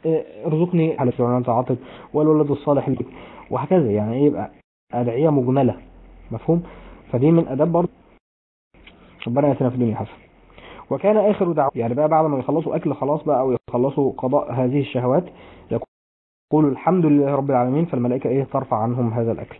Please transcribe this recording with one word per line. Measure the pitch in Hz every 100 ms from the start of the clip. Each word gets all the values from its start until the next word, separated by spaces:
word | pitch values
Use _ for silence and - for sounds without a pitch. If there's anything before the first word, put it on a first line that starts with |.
| 160
آه، | 160 - 104 107
ارزقني | 156 175 175 160 156
على | 127
سبحانه | 120 120 123
وتعالى | 123 117 127 127 - - -
والولد | 143 156 156 143
الصالح | 143 - 139 123
لي، | 127 - - - - -
وهكذا. | 123 143 185 127
يعني | 104 107
إيه؟ | 120 147
يبقى | 123 107 - _ _ _
أدعية | 120 123 117 160
مجملة، | 143 123 135 127 - - - - - -
مفهوم؟ | 113 - 170 175 - - - -
فدي | 120 139
من | 165 165
آداب | 131 160
برضه | 165 175 - _ _ _ _ _ _ _ _ - - - - -
ربنا | 123 143
آتنا | 135 131
في | 120
الدنيا | 117 104
حسنة. | 107 - - _ _ - - - -
وكان | 135 196 214
آخر | 208 202 185
دعوة، | 156 135 131
يعني | 117
بقى | 123 151
بعد | 160 160
ما | 139
يخلصوا | 123 147 160 160
أكل | 165
خلاص | 135 135 151
بقى، | 151 139
أو | 131 123 -
يخلصوا | 120 131 135 135 139
قضاء | 131 143 -
هذه | 127 127 143
الشهوات، | 135 127 123 143 175 - - - -
يقول | 117 - _ _ _ _ _ _ 151 151
الحمد | 127 - 185 160
لله | 143 139 143
رب | 139
العالمين، | 131 123 139 170
فالملائكة | 127 120 127 -
إيه؟ | 131
ترفع | 135 139 135 113
عنهم | 113 123 120
هذا | 113 117
الأكل. | 107 104